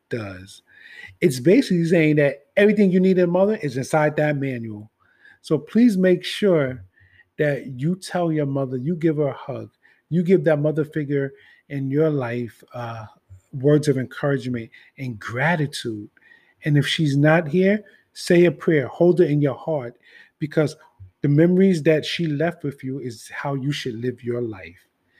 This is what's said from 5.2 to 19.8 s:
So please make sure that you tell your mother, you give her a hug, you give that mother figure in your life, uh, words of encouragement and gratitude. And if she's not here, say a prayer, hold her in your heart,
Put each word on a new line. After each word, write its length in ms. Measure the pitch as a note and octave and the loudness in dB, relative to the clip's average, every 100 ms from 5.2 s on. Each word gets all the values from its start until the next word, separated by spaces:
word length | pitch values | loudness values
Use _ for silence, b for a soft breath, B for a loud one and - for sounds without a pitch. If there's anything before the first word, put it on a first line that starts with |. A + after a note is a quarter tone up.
| b b | b b
So 160 | - D#3 | -4 -4
please 400 | D3+ A3 B3 F#3+ | 0 4 4 4
make 260 | F#3 F3+ | 2 2
sure 600 | F#3 - G3+ E3 C3 B2+ - b b b b - | -2 -2 2 2 0 -6 -16 b b b b -4
that 420 | D3+ C#3+ - B2 | -2 -2 -8 -6
you 160 | D3 F#3 | -4 -4
tell 360 | - F3+ E3+ | -6 -4 -2
your 140 | D#3 C#3+ | -2 -2
mother, 320 | C#3 C3+ B2+ | -4 -4 -6
you 180 | C3+ F3 | -6 -2
give 220 | E3 D3+ | -2 0
her 120 | C#3+ | -4
a 40 | |
hug, 380 | B2 - A#2+ G#2+ _ b b _ | -6 -12 -12 -14 _ b b _
you 140 | E3 | -2
give 200 | F3 F#3 | 2 2
that 160 | D#3 D3 | 4 2
mother 260 | D3+ D3+ D3 | 0 -2 -4
figure 480 | D#3+ C#3 C#3+ C3+ C#3 b b _ | -6 -4 -4 -4 -10 b b _
in 200 | C#3 C3+ | -8 -4
your 200 | C#3 D#3+ | 0 0
life, 540 | D3 A#2+ A#2+ A#2 - _ | 0 -4 -6 -8 -14 _
uh, 320 | B2 A#2 A2+ A2 _ _ - _ | -14 -12 -12 -16 _ _ -20 _
words 340 | C3+ C#3 D3+ D3 | -2 2 2 2
of 100 | C3 | -2
encouragement 720 | A#2+ - D3 C#3 B2+ B2 A2+ b b - | -4 -6 -4 -4 -4 -8 -10 b b -14
and 220 | C3 G#2+ | -12 -12
gratitude. 880 | - A#2 D3+ F3 C#3+ - B2 G#2+ G#2+ _ b b b b D#3 | -10 -4 -2 0 -2 -6 -8 -10 -12 _ b b b b 2
And 120 | D3 | 2
if 100 | C#3+ | 2
she's 300 | - D3+ C#3 | -2 0 2
not 300 | D3+ D#3+ D#3+ | 4 4 2
here, 360 | F3+ F#3+ G#3 b b b | 2 2 0 b b b
say 320 | - - F3 F3 | -16 2 6 6
a 60 | |
prayer, 360 | D3 - D#3 A#2+ | 2 0 0 -2
hold 320 | - F3 E3+ | 2 4 4
her 60 | D#3+ | 2
in 160 | D3 | 2
your 140 | C#3+ A#2 | 0 -2
heart, 420 | - D#3 | -6 -6